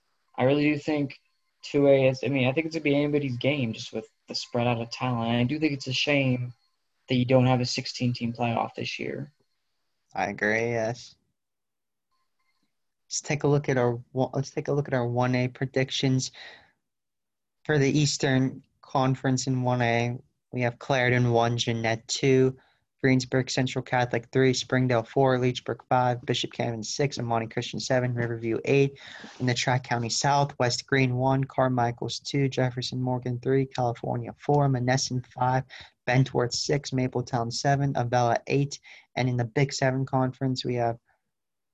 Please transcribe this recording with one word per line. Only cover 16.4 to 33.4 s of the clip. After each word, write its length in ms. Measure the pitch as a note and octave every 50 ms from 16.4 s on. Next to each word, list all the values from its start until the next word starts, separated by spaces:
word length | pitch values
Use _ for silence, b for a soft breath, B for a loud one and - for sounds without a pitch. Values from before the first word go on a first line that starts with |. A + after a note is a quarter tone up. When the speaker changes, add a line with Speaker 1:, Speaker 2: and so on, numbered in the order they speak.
| B B B B B B B B _ _ _ _ _ _ _ _ _ _ _ _ _ _ _ _ -
Speaker 2:
For 140 | - D3+
the 220 | D3 C3+ C#3 - D3+
Eastern 640 | D3+ C#3+ - - - C#3+ C3 C3 C3 C3 - C3+ - _ _ _
Conference 640 | - - - C#3+ C3 C3 C3 - - C3+ C3 B2+ -
in 140 | C3 C3 B2+
one 200 | B2 B2+ B2 B2
A, 360 | A#2+ A#2 A#2 A#2 A#2+ A#2+ A#2+ C3 - _ _ _ _ _
we 100 | - B2+
have 180 | B2 A#2+ A#2+ -
Clarendon 520 | - - C#3+ C3 B2 B2 B2 B2 B2 A#2+
one, 260 | A#2 A#2 A#2 A#2 A#2+
Jeannette 500 | A#2+ - B2 A#2 A2+ A2+ A2+ A2+ A2+ -
two, 480 | - - - - C#3 C3 C3 C3 C3 C3 b b b b b b _ _ _
Greensburg 500 | - C3+ C3 C3 B2 B2 - C3 B2 -
Central 320 | - - C3 B2 - C3 B2
Catholic 440 | - - B2+ B2 A#2+ - A#2 A#2 -
three, 220 | - C3 C3 C3 B2+
Springdale 500 | - - - C3 B2+ B2+ B2 B2 A2+ A2+
four, 340 | - - C#3 C3+ C3 B2+
Leechburg 420 | B2 B2 B2+ B2 - - - A#2 - - -
five, 360 | C3 B2+ B2 B2 B2 A#2+ -
Bishop 260 | - - - - C3
Canyon 320 | - - B2 A#2+ A#2 A2+ G#2+
six, 360 | - - - D3 C3+ - -
Amani 260 | A#2+ A#2 A#2 A2+ A2+
Christian 340 | A2 - - B2 - - A#2+
seven, 360 | A2 - C3+ B2+ B2 B2+ B2
Riverview 420 | A#2+ A#2 A#2 A#2 A2+ A#2 A2+ A2 - -
eight. 320 | - C3+ C#3 C#3 C#3 C#3+ B B B B B B B B -
In 60 | B2+
the 80 | B2+ A#2+
Tri-County 560 | - - C#3 B2 B2+ B2 - B2 A#2+ A#2 A2+
South, 480 | - - - C#3+ C#3+ C#3+ C#3+ C#3+ -
West 300 | - B2+ A#2+ - - -
Green 280 | - C#3 C3+ C3 B2+ B2
one, 280 | B2 B2+ C3+ C3+ C3+ C#3
Carmichael's 760 | - - - C3 C3 B2+ B2 A#2+ A#2+ A#2+ - - A#2 - -
two, 300 | - - - C#3+ C#3 C3
Jefferson 520 | C3 - C3 B2 B2 B2+ A#2+ - - B2+
Morgan 380 | B2+ B2+ B2+ B2 B2+ B2+ B2
three, 260 | A#2+